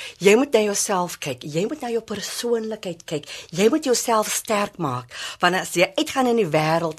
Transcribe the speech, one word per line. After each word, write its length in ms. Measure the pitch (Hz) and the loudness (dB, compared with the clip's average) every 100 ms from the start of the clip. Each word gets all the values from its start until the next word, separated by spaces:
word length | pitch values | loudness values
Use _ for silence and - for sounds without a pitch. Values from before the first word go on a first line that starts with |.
| - - | -16 2
Jy 160 | 190 214 | 6 6
moet 160 | 285 | 6
na 80 | 226 | 2
jouself 580 | 208 202 - 185 175 - | 2 0 -2 -2 -2 -6
kyk. 240 | 151 123 | -8 -8
Jy 240 | 147 156 214 | -6 -4 -4
moet 120 | 302 | -4
na 100 | 240 | -4
jou 100 | 226 | -4
persoonlikheid 1040 | 220 208 - - 240 233 220 214 190 165 | -4 -8 -8 -6 -2 -2 -2 -8 -8 -10
kyk. 240 | - 151 - - - | -8 -8 -8 -14 -10
Jy 180 | 165 220 | 2 4
moet 160 | 311 | 4
jouself 460 | 269 233 - 220 208 | 2 0 2 2 2
sterk 440 | - - 202 202 - | -4 -2 0 0 -4
maak. 580 | 147 123 120 - - - | -4 -4 -8 -12 -12 0
Want 160 | 180 | 0
as 200 | 185 165 | 2 -2
jy 180 | 170 185 | 2 2
uitgaan 320 | - 311 277 247 | 2 -2 0 2
in 100 | 233 | 2
die 140 | 175 | 2
wêreld 480 | 156 156 165 165 | 2 2 2 -2